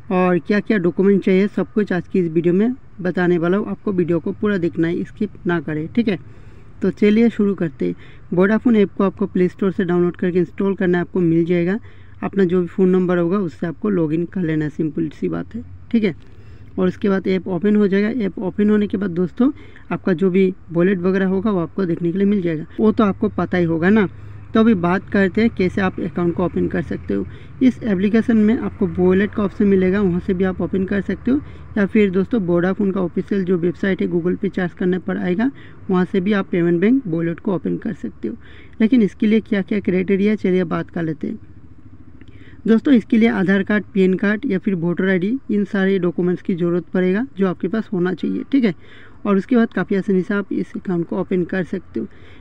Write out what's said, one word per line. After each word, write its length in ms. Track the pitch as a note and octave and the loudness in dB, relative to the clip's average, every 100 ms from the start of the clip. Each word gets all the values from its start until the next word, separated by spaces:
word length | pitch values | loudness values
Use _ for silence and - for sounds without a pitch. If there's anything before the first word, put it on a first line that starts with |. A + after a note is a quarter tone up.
| - | -4
और 280 | F3+ F3+ F3+ | 0 2 2
क्या-क्या 380 | - G#3 - A3 | 0 -2 0 0
document 460 | F3 - G3 G3 | 0 2 4 4
चाहिए, 240 | G#3 F#3 G3+ | 4 2 2
सब 260 | - F#3 | -2 -4
कुछ 200 | - G3+ | -2 -2
आज 140 | F3+ - | -2 -2
की 120 | G3 | -2
इस 120 | E3+ | 0
video 220 | D#3+ E3 | 0 2
में 220 | F3+ A3+ B3+ - - | 2 0 -2 -10 -8
बताने 360 | F3+ F#3 F3 F3 | -4 0 2 2
वाला 200 | E3+ F#3+ | 2 0
हूँ। 100 | G#3+ | -2
आपको 240 | G3 - | -6 -4
video 280 | F#3 D#3+ E3 | -2 0 0
को 120 | G3+ | -2
पूरा 260 | F#3 G#3+ G3+ | -4 -2 0
देखना 300 | E3 - E3 | -2 -2 -2
है, 160 | F3 | -2
skip 260 | G3 - G#3 - F3+ | -6 -6 -8 -6 -4
ना 120 | E3+ | -4
करें, 280 | D3+ D#3 D#3+ | -4 -6 -4
ठीक 200 | - A3+ | -2 0
है। 120 | F3+ - - - - - - | -2 -6 -20 -20 -20 -20 -4
तो 100 | F#3+ | -4
चलिए 380 | - G#3+ G#3+ A#3 | 2 4 4 4
शुरू 260 | - G3+ F#3+ | 2 0 0
करते 300 | E3 - F3+ | -4 -4 -6
हैं। 100 | E3+ - - - | -6 -12 -18 -4
Vodafone 420 | E3+ G3 A3 B3+ A3 | 2 2 2 4 4
app 140 | G3 - | 2 2
को 60 | |
आपको 220 | G3 - G3 | -2 -2 -4
Play 220 | F3+ F3+ | 0 0
Store 240 | - G3 | 0 -2
से 120 | F3 | -2
download 320 | F3+ F3+ F3 - | 0 2 0 0
करके 240 | F#3 F3 | -2 0
install 360 | E3+ - G3 F#3+ | -2 -2 -4 0
करना 220 | F#3 F3 | 0 0
है, 40 | |
आपको 180 | E3+ F#3+ | 0 0
मिल 260 | E3+ E3 E3+ | 2 2 2
जाएगा। 340 | F3+ E3+ G#3 - - - - | 0 0 -2 -6 -20 -20 -10
अपना 200 | - G3 | -6 0
जो 180 | F#3 F#3 | 2 2
भी 60 | F3 | -2
phone 220 | - F#3 | 2 2
number 280 | F#3 F3+ F3 | 4 2 2
होगा 200 | E3+ G3+ | 0 0
उससे 300 | F3+ - F3 | -4 -6 -8
आपको 220 | - G#3+ | -4 -2
login 360 | F#3+ D#3+ D#3+ F3 | 0 0 -2 -4
कर 160 | F#3+ | -4
लेना 240 | E3 D#3 D3+ | -2 -2 -2
है, 40 | |
simple 400 | - D#3+ C#3+ D#3+ | -4 -4 -4 -6
सी 200 | - F3+ | -4 -6
बात 260 | E3 E3+ A3+ | -6 -8 -12
है, 80 | B3 - - | -14 -18 -2
ठीक 120 | A#3 | 0
है। 120 | G#3 D3 - - - - - - | 0 -4 -12 -20 -20 -20 -12 -2
और 80 | F#3 | -2
उसके 220 | - G#3 | 0 0
बाद 180 | F#3+ F#3+ | 0 0
app 200 | F#3 F3 | -4 -2
open 280 | F3 G3 G#3 | -2 2 2
हो 120 | G3+ | 2
जाएगा। 220 | G3 G#3 | 2 0
ऐप 300 | B3 G3 - | -2 -4 -4
open 300 | F#3+ D#3+ G#3 | -6 0 2
होने 180 | G#3+ G#3 | 2 0
के 100 | G3+ | -2
बाद 120 | G3 | -4
दोस्तों 420 | E3 F3+ - B3+ - - - - | -2 -4 0 0 0 -12 -18 -10
आपका 220 | F3 - | -6 -2
जो 160 | E3+ F#3+ | 2 2
भी 240 | F3+ F#3+ F#3 - | 4 2 0 -6
bullet 280 | E3 F3+ G3 | 0 2 2
वगैरह 260 | F3+ F#3+ F#3+ | 0 0 0
होगा 260 | F#3+ A3 | 0 0
वो 80 | G3 | -2
आपको 260 | D#3+ - F#3 | -2 -4 -4
देखने 260 | E3 E3+ | -2 -2
के 60 | F#3 | 0
लिए 100 | G3+ | 2
मिल 140 | G#3 | 2
जाएगा, 240 | E3+ D#3 E3 - | 0 -4 -6 0
वो 120 | A3 | 2
तो 120 | A3 | 4
आपको 260 | G#3+ F#3 G#3+ | 2 2 -2
पता 280 | - F3 F3+ | -2 -2 0
ही 80 | E3+ | 0
होगा 240 | E3 F3 | 2 4
ना। 200 | A3 F3+ - - - - | 4 2 -2 -18 -18 -2
तो 60 | A3+ | 2
अभी 140 | A3+ | 4
बात 360 | G#3 E3+ F#3+ - | 4 2 -2 0
करते 320 | G#3 G3 G3 | 0 2 2
हैं 80 | A#3 - | 0 2
कैसे 240 | F3+ - | -2 0
आप 180 | F#3 - | -2 -2
account 360 | F#3+ E3 F3 E3+ | -6 -2 -2 0
को 100 | F3 | -2
open 220 | F#3+ F3 | -2 -2
कर 140 | F#3 | -2
सकते 320 | - - - | -4 -8 -4
हो। 140 | G2+ F#2+ - - - | -4 -4 -12 -14 0
इस 200 | C4 - | 2 2
application 540 | A#3+ F#3 G3+ A3+ G#3+ A3+ | -2 0 2 2 2 4
में 200 | G#3+ A#3+ | 4 2
आपको 300 | G#3 - F#3+ | -2 -2 -2
bullet 440 | E3+ F3+ F#3 G3+ | 2 2 4 2
का 100 | - | -2
option 240 | G3+ - G#3 | -4 0 2
मिलेगा, 340 | G3 F#3 G3 | 4 4 2
वहाँ 180 | G3 F3 | 2 0
से 140 | - | -2
भी 100 | F#3 | -2
आप 180 | F#3+ F3 | -2 -2
open 240 | E3+ F#3+ F#3 | -4 -2 -2
कर 160 | G3+ | -2
सकते 300 | - F#3 - | -4 -4 -2
हो, 100 | C#4+ - - - - | -2 -2 -16 -8 -2
या 80 | G3 | 0
फिर 240 | A3 G#3 | 2 2
दोस्तों 320 | F#3 F#3 A#3+ | 2 0 -2
Vodafone 500 | F3 F3 F3 F#3+ G3+ | 0 0 0 0 -2
का 100 | F#3+ | 0
official 420 | F3 - - G3+ | -2 -4 -4 -2
जो 140 | F3+ F#3 | 0 0
website 440 | F3 D3 G3 F#3 | 0 -2 -2 0
है 60 | G3 | -2
Google 300 | E3+ E3 F3+ | -2 -2 -2
Pay 120 | F#3+ | -4
charge 240 | F3 F3 | -4 -6
करने 240 | - F#3 F#3 | -2 -2 -2
पर 200 | F#3 F#3+ | -4 -4
आएगा, 340 | F#3+ F3+ B3 - - - - | -2 0 -2 -4 -18 -14 -2
वहाँ 160 | F#3 F3+ | 0 0
से 160 | G3+ | 0
भी 120 | F3+ | 0
आप 140 | G#3 F#3+ | 0 0
payment 300 | F#3 E3+ F3 | 0 2 2
bank 220 | G3 C4+ A3+ | 4 2 0
bullet 320 | D#3+ E3 E3+ | -4 -4 -4
को 160 | - F3+ | -4 -4
open 220 | F#3 E3+ | -4 -6
कर 160 | A3+ | -6
सकते 340 | - - - G#3+ | -8 -10 -8 -10
हो। 80 | A#3 - - - - | -10 -16 -20 -14 -2
लेकिन 200 | A3 B3+ | 2 4
इसके 260 | G3 - G#3+ | 2 2 2
लिए 120 | A3 | 2
क्या-क्या 400 | - G3+ F#3 G#3+ | 2 -2 0 -2
criteria 520 | G3+ F3+ F3 G3 G3+ | 0 0 2 2 2
है, 60 | G#3+ | 0
चलिए 260 | F#3+ F3+ | 0 0
बात 260 | F3 E3+ E3 | 0 -4 -6
कर 140 | F3 | -6
लेते 240 | D#3+ D#3 - | -6 -6 -8
हैं। 120 | - - - - - - - - - - - - - - | -10 -14 -20 -20 -20 -20 -20 -20 -20 -20 -20 -20 -6 2
दोस्तों 260 | A3+ D4+ | 2 6
इसके 240 | B3+ - A3+ | 4 4 4
लिए 120 | A3+ | 4
आधार 340 | A3 F#3 G3 | 2 2 2
कार्ड, 200 | F#3+ G#3 | 2 -2
पैन 300 | G3 G3 F#3 | -2 2 2
कार्ड 280 | F#3 G3+ G#3+ C4+ | 2 0 -2 -2
या 140 | F#3+ | -2
फिर 160 | - F#3+ | -2 -2
वोटर 340 | E3+ E3+ F#3 | -2 0 0
आईडी, 280 | F#3 F#3 C4 - | 0 0 -4 -2
इन 120 | G#3 G3+ | -2 -2
सारे 340 | G3 F#3+ G3 | 0 0 0
डॉक्यूमेंट्स 420 | F3 E3 F3+ F3 | 0 0 -2 -2
की 140 | - F3 | -4 -2
ज़रूरत 280 | E3+ F3 | 0 -2
पड़ेगा 440 | E3 F#3 F#3 F#3+ C4+ - | -2 -2 0 0 -2 -2
जो 100 | F#3+ | -2
आपके 200 | E3 F#3 | -2 -4
पास 220 | A3 - | -4 -4
होना 200 | F3+ F3+ | -2 -2
चाहिए, 300 | F#3 G#3+ F#3+ - | -2 -4 -6 -2
ठीक 120 | C#4 | 0
है। 100 | A3+ D#3+ - - - - G#3+ | 0 -2 -12 -20 -20 -8 0
और 120 | G3 | 0
उसके 180 | - A#3+ | 2 2
बाद 180 | A3+ | 2
काफ़ी 220 | - F3+ G3 | 0 -2 -2
आसानी 260 | F3+ F#3+ | 0 0
से 120 | F3 | 0
आप 200 | G3+ G3+ | -4 -4
इस 200 | - F#3 G#3+ | -6 -6 -8
अकाउंट 320 | - F3 E3 | -4 -4 -4
को 100 | G3+ | -4
ओपन 260 | F3+ F#3 | -2 -2
कर 200 | E3+ F#3+ | -2 -4
सकते 360 | F3 F#3+ - - | -4 -8 -8 -10
हो। 80 | G#3 - - - | -10 -14 -20 -18